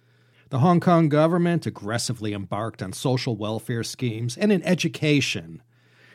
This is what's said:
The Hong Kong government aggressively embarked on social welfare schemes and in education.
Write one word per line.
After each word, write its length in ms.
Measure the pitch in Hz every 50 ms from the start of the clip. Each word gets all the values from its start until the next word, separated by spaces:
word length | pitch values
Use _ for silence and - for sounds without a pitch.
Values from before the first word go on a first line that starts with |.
| _ _ _ _ _ _ _ _ _ _
The 100 | - 123
Hong 200 | 123 185 175 170
Kong 300 | - 185 175 165 165 147
government 560 | 143 151 156 165 175 175 175 175 170 156 -
aggressively 640 | 110 - - 101 101 110 120 - - 113 95 104 107
embarked 500 | 104 101 98 90 - 101 110 113 - -
on 120 | 104 92 -
social 420 | - - 143 127 123 - 135 113
welfare 460 | 98 107 104 110 110 - - 123 117
schemes 520 | 110 - - - 131 120 107 110 120 123 123
and 160 | - 214 214
in 120 | 208 180
education. 1000 | - 180 180 147 190 170 127 - 156 151 147 143 127 - - 101 82 82 82 - _ _ _ _ _ _ _ _ _ _